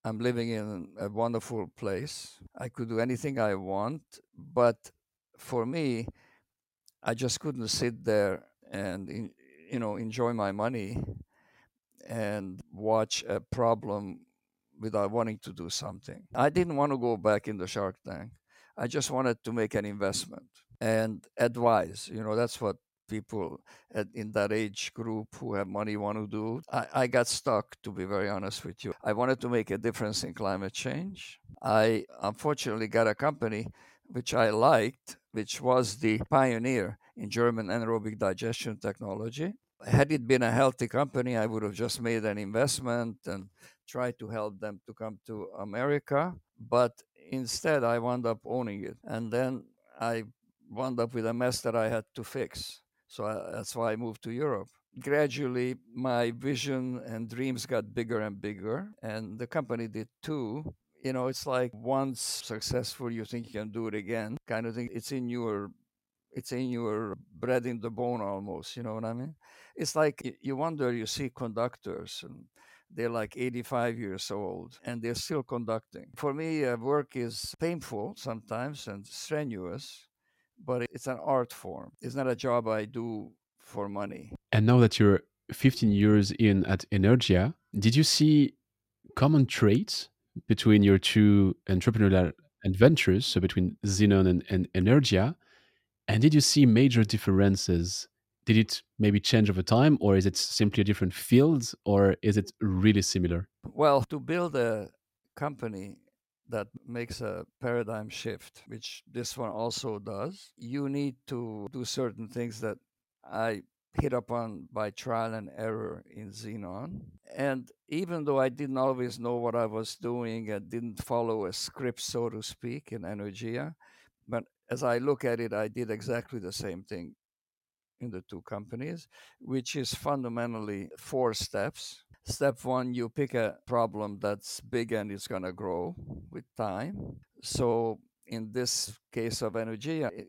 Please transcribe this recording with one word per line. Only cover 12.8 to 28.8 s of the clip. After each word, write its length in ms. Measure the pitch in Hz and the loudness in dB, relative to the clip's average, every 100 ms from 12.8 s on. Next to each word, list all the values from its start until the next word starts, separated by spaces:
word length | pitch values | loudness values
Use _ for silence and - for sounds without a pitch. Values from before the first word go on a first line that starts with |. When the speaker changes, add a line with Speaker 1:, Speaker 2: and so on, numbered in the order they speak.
| 107 110 110 - - | 2 2 2 -2 -4
Speaker 1:
a 120 | 101 | -4
problem 840 | - 127 113 110 104 101 98 - _ _ _ _ _ - | -4 0 2 2 -2 -6 -6 -12 _ _ _ _ _ -12
without 340 | 110 107 101 | -4 0 0
wanting 260 | 117 113 95 | 0 -2 -4
to 80 | - | -12
do 180 | - 85 | -12 -8
something. 500 | - 98 92 - - - | -8 -8 -12 -16 -18 -8
I 160 | 117 147 | 0 2
didn't 240 | 175 170 | 2 0
want 160 | 143 147 | 0 0
to 80 | 135 | 0
go 180 | 120 107 | -2 2
back 300 | 107 104 - | 2 2 0
in 100 | 101 | -6
the 120 | 90 | -6
Shark 260 | 107 98 - | -4 -4 -6
Tank. 280 | 95 78 113 - _ _ _ - | -12 -12 -14 -18 _ _ _ -8
I 120 | 120 | -6
just 240 | 147 - | -4 -2
wanted 300 | 131 127 113 | 0 0 -2
to 80 | 113 | -4
make 240 | 117 107 110 | -2 0 -2
an 80 | |
investment 640 | 104 101 98 - - - - _ _ - | -4 -2 -2 -2 -6 -12 -20 _ _ -6
and 440 | 113 110 110 104 - - | 0 0 0 -4 -10 -2
advise. 720 | 120 120 120 107 82 95 - | 0 2 4 4 2 -6 -12
You 120 | 110 | -8
know, 100 | 107 | -2
that's 260 | 110 120 - | 0 0 -2
what 140 | 110 87 _ _ - | -4 -4 _ _ -10
people 520 | 107 - 107 82 67 _ - _ | -10 -6 -6 -6 -8 _ -20 _
at, 120 | 110 101 | -6 -6
in 180 | 123 107 | -8 -4
that 200 | 107 101 | 0 0
age 380 | 107 107 101 - | 0 -2 -6 -10
group 340 | - 113 110 110 | -8 -6 -6 -8
who 180 | - 120 | -10 -6
have 160 | 98 95 | -4 -4
money 300 | 101 107 104 | -4 -4 -4
want 180 | 104 107 | -4 -4
to 100 | 104 | -6
do. 360 | 107 110 131 - | -6 -4 -6 -6
I, 140 | 131 67 | -6 -2
I 120 | 135 127 | -2 2
got 180 | 123 120 | 2 2
stuck, 500 | - 135 107 - - | -2 0 0 -2 -10
to 80 | - | -12
be 160 | 92 92 | -8 -4
very 240 | 101 101 | -2 -2
honest 340 | 98 98 - | -2 -6 -8
with 180 | 82 - | -12 -10